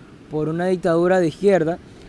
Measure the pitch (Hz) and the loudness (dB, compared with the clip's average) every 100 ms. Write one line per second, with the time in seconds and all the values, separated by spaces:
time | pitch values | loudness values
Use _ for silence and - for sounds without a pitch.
0 | - - - 151 156 165 180 185 180 165 | -20 -20 -10 -6 -4 -4 -2 -2 0 2
1 | 180 185 170 - 196 185 160 175 - - | 2 2 0 0 2 2 0 -4 -10 -20